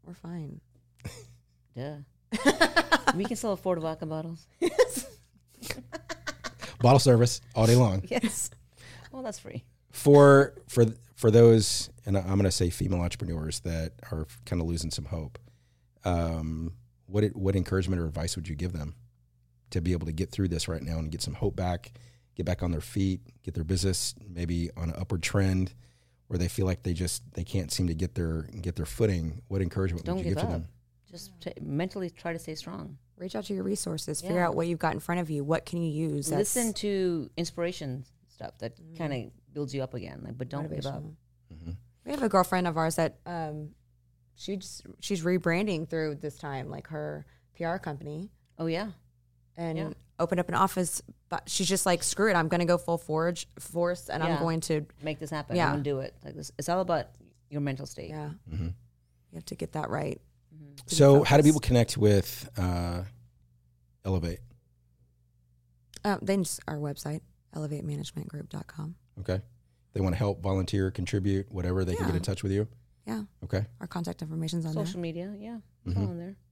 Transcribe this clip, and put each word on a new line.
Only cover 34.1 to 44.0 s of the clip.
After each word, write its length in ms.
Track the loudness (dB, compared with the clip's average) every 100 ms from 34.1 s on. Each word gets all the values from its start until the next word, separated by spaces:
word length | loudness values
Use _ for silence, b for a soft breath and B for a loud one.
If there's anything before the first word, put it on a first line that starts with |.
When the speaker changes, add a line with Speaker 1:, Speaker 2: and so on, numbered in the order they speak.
| -8
Speaker 1:
Figure 160 | -2 0
Speaker 2:
Yeah. 100 | 2
Speaker 1:
out 80 | 0
what 120 | -2
you've 120 | 0
got 140 | 0
in 80 | -2
front 180 | -4 -4
of 100 | -2
you. 140 | -4
What 220 | 0 -2 0
can 160 | -4
you 100 | -2
use 360 | -2 -2 -2 -2
that's 260 | 0 0 0
Speaker 2:
Listen 180 | 0 -2
to 540 | -2 0 0 0 -4 -6
inspiration 720 | -6 -2 -4 -4 -8 -8 -10 _ _
stuff 280 | _ -14 -10
that 180 | -10 -10
Speaker 1:
Mm. 140 | -20 -8
Speaker 2:
kinda 360 | -4 -4 -8 -16 _
builds 240 | -8 -6 -4
you 80 |
up 100 | -6
again. 280 | -8 -10 -12
Like, 140 | -12 -10
but 100 | -8
don't 220 | -6 -6
give 120 | -6 -6
up. 180 | -8
Speaker 1:
Motivational. 120 | -12 -16 _ _ _
Speaker 3:
Mm-hmm. 180 | -14 -12 -12 -14 _ -8
Speaker 1:
We 60 |
have 100 | -2
a 60 | 2
girlfriend 360 | 4 4 0 0
of 120 | 0
ours 180 | 0 0
that, 240 | -2 -2 -10
um, 500 | -8 -6 -8 -12 -16 _ _